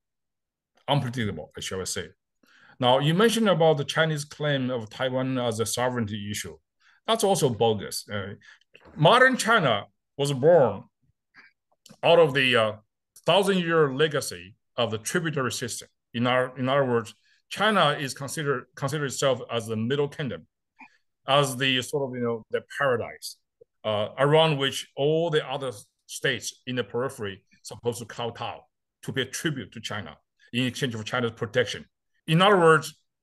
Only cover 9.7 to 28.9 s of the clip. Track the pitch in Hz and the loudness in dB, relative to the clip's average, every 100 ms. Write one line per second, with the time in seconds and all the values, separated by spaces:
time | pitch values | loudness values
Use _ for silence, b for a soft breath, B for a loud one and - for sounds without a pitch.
9.7 | 101 - _ _ - 143 131 151 170 117 | 0 -4 _ _ -6 -4 2 6 6 6
10.7 | 98 - _ _ _ _ _ b _ _ | 0 -12 _ _ _ _ _ b _ _
11.7 | _ - - 147 170 156 139 127 117 110 | _ -20 -2 4 6 6 4 4 4 2
12.7 | 104 _ _ _ - - 185 190 185 165 | -2 _ _ _ -6 2 4 4 2 2
13.7 | 165 143 131 156 - - 87 92 _ _ | 4 2 2 0 -2 -6 -10 -16 _ _
14.7 | - 113 110 - 180 165 143 123 - 120 | -4 -2 -4 -4 -4 -2 -2 -4 -4 -8
15.7 | - - _ _ 117 123 127 127 135 127 | -10 -14 _ _ -4 0 2 0 -2 0
16.7 | 143 127 117 107 - _ _ - - 214 | 2 2 0 -2 -12 _ _ -12 -2 2
17.7 | 202 147 147 135 - 139 165 143 123 - | 4 4 2 -4 -8 -10 -6 -4 -4 -6
18.7 | - 143 156 139 - 139 123 123 117 110 | -8 -6 -4 -6 -2 0 0 -4 -6 -4
19.7 | 110 113 143 143 - 147 82 - _ _ | -4 -2 -2 -2 -6 -8 -10 -14 _ _
20.7 | _ b b _ _ 135 139 135 123 135 | _ b b _ _ 0 2 2 0 0
21.7 | 127 120 147 135 123 120 113 - 117 - | 0 -2 -6 -6 -4 -4 -6 -6 -8 -6
22.7 | - 139 117 80 78 - - _ _ _ | -4 -2 -2 -4 -12 -18 -20 _ _ _
23.7 | _ 107 104 107 - 143 156 160 139 135 | _ -4 -2 -2 0 4 4 4 2 -2
24.7 | - - - 143 160 170 151 131 135 131 | -4 -8 -2 0 0 0 -2 -2 -6 -8
25.7 | 104 - _ - - 143 120 - - 127 | -10 -16 _ -18 -6 -4 -4 -8 -12 -8
26.7 | 123 120 120 131 - 101 95 _ _ - | -6 -6 -4 -6 -6 -10 -10 _ _ -18
27.7 | 110 120 113 113 - 117 113 110 78 _ | -8 -6 -6 -8 -10 -10 -8 -10 -12 _
28.7 | _ _ | _ _